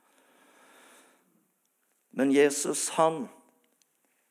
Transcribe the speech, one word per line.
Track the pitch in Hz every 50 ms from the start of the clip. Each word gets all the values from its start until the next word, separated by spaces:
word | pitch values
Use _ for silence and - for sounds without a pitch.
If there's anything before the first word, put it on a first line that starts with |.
| _ _ _ _ _ _ _ _ _ _ _ _ _ - - - - - - - - _ _ _ _ _ _ _ _ _ _ _ _ _ _ _ _ _ _ _ _ _ -
Men | - 131 139
Jesus, | 139 143 143 143 139 - - - 147 139 - - -
han, | - 160 160 160 156 120 - - - _ _ _ _ _ _ _ _ _ _ _ _ _ _ _ _ _ _